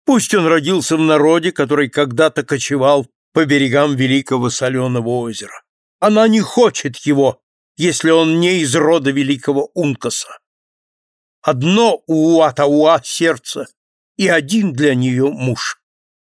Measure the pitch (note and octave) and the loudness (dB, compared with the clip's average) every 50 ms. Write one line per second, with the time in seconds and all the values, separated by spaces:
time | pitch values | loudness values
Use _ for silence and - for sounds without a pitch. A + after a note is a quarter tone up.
0 | - - C4+ - - - A3 G3 E3 D#3+ E3 E3 C#3+ D#3+ F#3+ F3 B2 - D#3+ D#3 | -2 0 0 0 0 0 0 0 2 2 2 2 0 0 -2 -2 -2 -2 -2 0
1 | D#3+ D#3 D#3 D3+ C#3+ D#3 E3 E3+ D#3+ F3+ - - C#3+ A#2+ C#3+ C#3+ C#3+ A#2 - D3 | 2 2 2 4 4 4 2 2 0 -2 -2 -2 -2 0 0 -2 -2 -2 -2 -2
2 | D3 C3 A#2 C3 D#3+ D#3 - D3+ B2 - C#3+ B2 - - C#3+ C#3 C3 C#3 D3 C#3 | -2 -2 0 0 0 0 0 -2 -6 -4 -4 -6 -4 -4 -2 0 2 2 2 2
3 | C3 - _ _ _ _ - E3 D#3+ C#3 D3 C#3 C#3 B2+ B2 C#3+ D3 D3 C#3 B2+ | 0 -4 _ _ _ _ -2 0 0 2 2 2 2 2 2 0 0 0 0 0
4 | C3+ B2+ C3+ C#3 C3 - C3 B2+ B2 A#2 - - C3 B2+ C3 B2+ B2+ B2+ B2 A#2+ | 0 0 0 0 -2 -2 -2 -2 -2 -2 -4 -2 -4 -2 -2 -2 -2 -2 -4 -4
5 | A2+ A#2 B2 B2 A#2 A#2 G#2+ - G#2 - - - _ _ _ _ _ _ _ - | -4 -4 -4 -4 -6 -6 -10 -12 -14 -16 -18 -20 _ _ _ _ _ _ _ 0
6 | F#3 G#3+ G#3+ G#3+ A3 A3+ A3 A3 F3+ - - B3 B3 G3+ - - - C3+ A#2+ - | 0 2 4 4 4 4 4 2 0 0 2 2 2 2 2 -2 -8 -8 -10 -6
7 | - D3 C#3+ C#3 C#3 B2+ A#2+ _ _ _ _ _ _ _ _ - D#3 F3 D3+ - | -2 0 2 2 2 0 0 _ _ _ _ _ _ _ _ -4 -2 -2 -2 0
8 | - E3 D#3+ E3 E3 D#3+ D#3+ E3+ E3+ F3+ F#3 F3+ D#3 C3 C3 E3 D3 D#3 E3+ E3 | 0 2 2 4 2 2 0 0 0 0 0 0 -2 -2 0 0 2 2 2 0
9 | C3 C#3 C3+ C#3+ C3+ C3+ C#3+ B2 - C#3+ C#3 C#3 D3 - - F3+ E3 D3 B2 - | 0 -2 -2 -2 -2 -2 -2 -4 -2 -2 -2 -2 -2 -4 -4 -4 -4 -4 -4 -6
10 | - A#2+ - - - - - - _ _ _ _ _ _ _ _ _ _ _ _ | -8 -8 -8 -8 -10 -14 -18 -20 _ _ _ _ _ _ _ _ _ _ _ _
11 | _ _ _ _ _ _ _ _ - D3+ D3 B2 C3+ E3+ F#3+ A3 A#3 A3 E3+ - | _ _ _ _ _ _ _ _ -4 -4 -2 -2 0 0 2 2 2 2 0 -2
12 | _ - D#3+ D#3+ D#3 E3 E3+ E3 D#3+ D3 - - D3 C#3 D3 D3+ D3+ D#3 E3 C#3 | _ -2 0 0 2 4 4 4 4 2 2 0 0 2 2 4 4 4 2 2
13 | - - - - E3 E3 C#3+ A2+ - - - - - - _ _ _ _ _ _ | 0 -4 -6 -2 -2 -2 -2 -4 -6 -12 -12 -12 -12 -14 _ _ _ _ _ _
14 | _ _ _ - F#3+ F3+ E3+ D#3+ C#3+ C3+ G#3 A3+ G3+ F3+ C3 B2+ D3+ D3 C3 B2+ | _ _ _ -2 0 0 0 0 0 -2 -2 0 0 -2 -2 0 0 2 2 2
15 | B2+ B2+ B2 B2+ C3+ C#3+ - - B2+ B2+ A2+ - - - - _ _ _ _ _ | 0 0 0 0 0 -2 -2 -4 -4 -4 -4 -4 -6 -10 -10 _ _ _ _ _
16 | _ _ _ _ _ _ | _ _ _ _ _ _